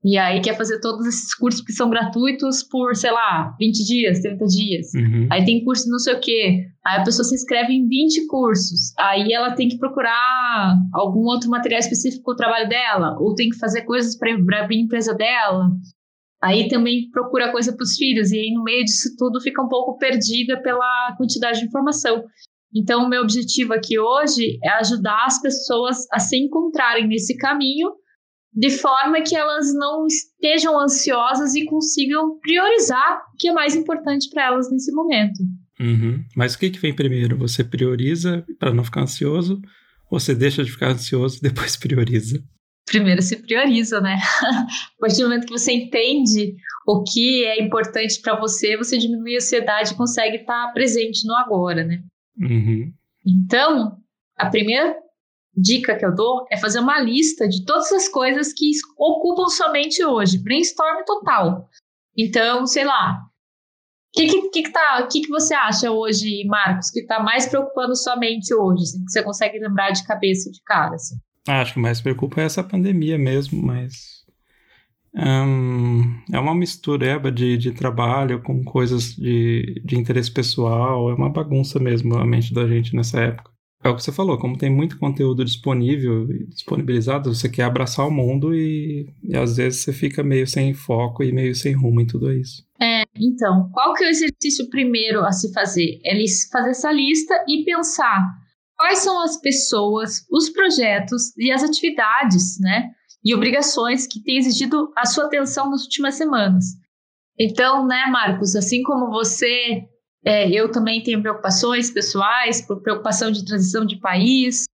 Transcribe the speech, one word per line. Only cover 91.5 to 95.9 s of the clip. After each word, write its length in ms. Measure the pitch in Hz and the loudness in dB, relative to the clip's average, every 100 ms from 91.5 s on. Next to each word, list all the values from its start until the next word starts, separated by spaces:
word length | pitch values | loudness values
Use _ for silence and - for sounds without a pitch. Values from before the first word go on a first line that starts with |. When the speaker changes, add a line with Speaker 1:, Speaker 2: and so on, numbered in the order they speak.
| 123 | -2
Speaker 2:
sem 180 | 143 | 0
rumo 260 | 135 123 117 | 2 4 4
em 60 | 117 | 2
tudo 260 | 120 135 | 0 -2
isso. 320 | 131 127 - _ _ | -2 -4 -12 _ _
Speaker 1:
É, 240 | 233 226 214 - | 0 0 -2 0
então, 540 | 240 247 214 185 185 | 0 2 2 2 2
qual 220 | 247 285 - | 0 0 2
que 80 | |
é 40 | 349 | 2
o 20 | |
exercício 580 | 311 311 - 294 277 240 | 2 0 -2 -4 -2 -4
primeiro 560 | 269 247 233 220 214 196 | -2 0 0 0 0 0
a 60 | |
se 200 | 190 214 | 0 -2
fazer? 480 | - 196 175 165 | -2 -2 0 -2